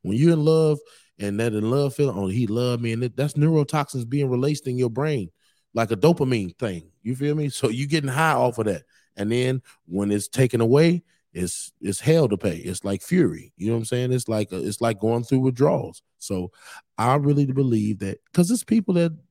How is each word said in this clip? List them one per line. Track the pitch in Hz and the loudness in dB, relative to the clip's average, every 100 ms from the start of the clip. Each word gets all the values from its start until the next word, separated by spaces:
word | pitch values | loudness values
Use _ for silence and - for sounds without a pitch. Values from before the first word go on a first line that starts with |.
When | - 107 | -2 2
you're | 165 | 4
in | 165 | 4
love | 151 160 156 147 - - _ _ | 4 4 4 0 -6 -20 _ _
and | 101 101 | -4 -2
that | 117 | -2
in | 107 110 | 0 0
love | 135 143 | 0 0
feeling, | 131 139 92 | 0 -2 0
"Oh, | 95 | -2
he | 107 110 | -2 -2
loved | 113 123 120 | 0 -2 -2
me," | 117 | -4
and | 113 | -4
it, | 123 107 | -6 -4
that's | 147 | -4
neurotoxins | 147 151 160 139 156 139 131 117 | 0 2 2 0 -2 -4 -6 -4
being | 139 135 | -2 0
released | 123 135 151 135 | 0 0 -2 -4
in | 123 | -2
your | 123 | -2
brain, | 113 151 139 87 _ _ _ _ | 0 -2 -2 -6 _ _ _ _
like | 117 110 | -4 -2
a | 107 | 2
dopamine | 147 175 135 117 92 - | 4 4 2 0 -2 -6
thing. | 113 87 - _ | -6 -6 -12 _
You | 110 127 | -8 -4
feel | 147 | -2
me? | 151 147 | -2 -4
So | - 123 | -2 -2
you | 117 139 | -2 -2
getting | 156 139 | -2 -2
high | 131 160 | 0 2
off | 127 123 117 | 4 2 2
of | 107 | -2
that. | 85 _ _ _ - | -2 _ _ _ -6
And | 101 | -2
then | 120 127 131 _ _ - | 0 0 -2 _ _ -8
when | 90 101 | -4 0
it's | 104 - | -2 -2
taken | - 131 117 | 0 2 2
away, | 113 139 170 175 _ _ _ | 4 6 4 2 _ _ _
it's, | 170 90 - - _ | -6 -6 -6 -14 _
it's | 95 98 | -6 -2
hell | - 160 131 | 2 4 4
to | 101 | 0
pay. | 104 85 | -2 -4
It's | 87 90 | -8 -8
like | 101 98 | -6 -6
fury. | - 180 120 80 - _ | 0 2 2 0 -14 _
You | 101 | -4
know | |
what | 117 | -4
I'm | 110 | -2
saying? | 123 127 | -4 -2
It's | 127 120 | -2 -2
like | 110 101 | -2 -2
a, | 92 | -4
it's | 95 104 | -6 -2
like | 117 104 | -2 0
going | 110 117 | 0 -2
through | 120 135 | 0 0
withdrawals. | 131 123 147 143 - - _ _ | 0 2 2 2 -4 -14 _ _
So | - 95 87 _ - - _ - | -6 -6 -6 _ -20 -20 _ -2
I | 117 143 | 2 2
really | 143 143 139 | 2 2 2
believe | 131 131 113 104 101 | 0 0 2 0 -4
that, | 98 - _ | -6 -10 _
'cause | - 175 | 0 2
it's | 240 | 0
people | - 220 202 | 0 0 2
that | 175 170 156 _ | 0 0 -2 _